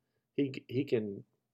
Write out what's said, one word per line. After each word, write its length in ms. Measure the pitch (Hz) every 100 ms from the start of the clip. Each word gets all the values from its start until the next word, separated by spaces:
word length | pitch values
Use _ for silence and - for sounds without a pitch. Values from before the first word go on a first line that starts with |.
| _ _ _ -
he, 260 | 139 127 -
he 160 | 120 107
can, 400 | 117 107 98 - _ _